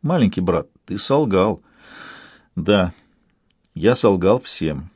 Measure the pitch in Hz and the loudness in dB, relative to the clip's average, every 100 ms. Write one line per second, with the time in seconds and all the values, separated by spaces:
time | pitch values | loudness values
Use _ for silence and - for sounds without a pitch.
0 | 143 175 110 95 90 85 - _ - 101 | -2 0 0 0 -2 -2 -4 _ -12 -10
1 | - 139 143 95 101 101 _ _ - - | -2 0 2 2 0 -2 _ _ -20 -20
2 | - - - _ _ - 80 104 90 - | -20 -20 -20 _ _ -8 0 2 2 -6
3 | _ _ _ _ _ _ _ - 92 123 | _ _ _ _ _ _ _ 0 0 4
4 | 113 95 92 123 - - 78 73 82 | 2 2 2 2 0 -6 -6 -6 -12